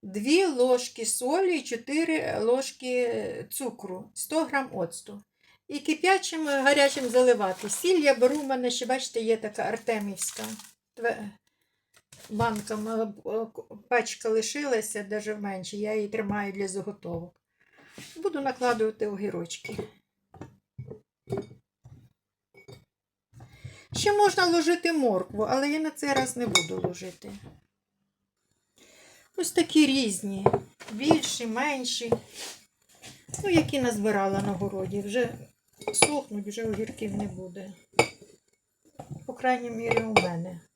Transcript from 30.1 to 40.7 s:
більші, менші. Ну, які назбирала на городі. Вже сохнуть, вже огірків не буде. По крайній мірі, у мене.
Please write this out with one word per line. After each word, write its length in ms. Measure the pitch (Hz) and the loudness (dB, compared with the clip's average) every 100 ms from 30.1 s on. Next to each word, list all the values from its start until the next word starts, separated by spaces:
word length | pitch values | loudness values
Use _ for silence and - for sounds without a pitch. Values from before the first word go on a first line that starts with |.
| 185 202 196 196 - - _ - | 0 -4 4 4 4 -4 _ -12
більші, 560 | 214 285 320 - - 233 | -2 4 4 4 -4 -4
менші. 680 | 220 285 277 247 - 233 226 - - - - _ _ _ _ - - - - | -2 0 -2 -4 -4 -2 -2 -4 -14 -14 -14 _ _ _ _ -20 -20 -14 -6
Ну, 60 | 403 | 2
які 320 | 339 311 277 | 4 4 0
назбирала 600 | 247 214 208 202 196 196 | 0 0 0 2 2 0
на 100 | 196 | -2
городі. 500 | 185 196 196 190 202 | -2 -4 -4 -4 -4
Вже 280 | 202 226 240 - - _ _ _ - | -4 -2 -2 -4 -16 _ _ _ -4
сохнуть, 540 | 415 - 294 - 208 202 | 4 4 4 -2 -8 -6
вже 160 | 208 | -6
огірків 520 | 226 202 220 - 214 196 | -4 -2 -4 -6 -6 -4
не 80 | 202 | -6
буде. 480 | 185 185 180 196 - _ - - - - - _ _ _ _ _ _ - - - | -6 -12 -12 -14 -16 _ 0 0 0 -20 -20 _ _ _ _ _ _ -14 -14 -12
По 80 | |
крайній 360 | 247 262 247 240 | -2 2 2 0
мірі, 340 | 226 233 226 | -6 0 0
у 100 | 226 | 4
мене. 460 | 214 180 170 175 175 _ | 2 2 -2 -6 -10 _